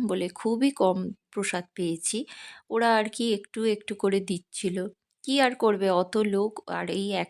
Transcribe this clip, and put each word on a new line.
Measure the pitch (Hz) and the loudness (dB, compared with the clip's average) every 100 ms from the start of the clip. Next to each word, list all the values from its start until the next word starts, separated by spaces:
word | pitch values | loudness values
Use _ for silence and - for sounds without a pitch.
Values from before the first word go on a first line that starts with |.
| 226 | 0
বলে | 190 180 | -2 -4
খুবই | - 220 233 277 | -2 -2 2 2
কম | 269 190 190 190 - _ | 4 2 2 -2 -8 _
প্রসাদ | - 196 180 180 | -6 -4 -4 -6
পেয়েছি। | - 175 165 - 214 302 - - - - | -4 -4 -2 -4 -4 -6 -12 -18 -18 -4
ওরা | 220 233 226 | 0 4 4
আর | 214 | 2
কি | - 233 | -2 0
একটু | 202 - 226 | 0 -4 -2
একটু | 220 208 - 202 | 0 0 -4 -2
করে | 196 196 | 2 2
দিচ্ছিল। | 190 180 _ - 196 185 196 - _ _ | 0 -6 _ -6 -4 -4 -6 -10 _ _
কি | - 277 | -2 2
আর | 254 247 | 2 4
করবে, | 226 202 190 | 2 4 4
অত | 180 185 214 | 2 2 0
লোক, | 208 196 214 214 - | 2 2 0 -4 -8
আর | 175 175 | -6 -4
এই | 180 196 | -4 -2
এক | 196 170 | -4 -4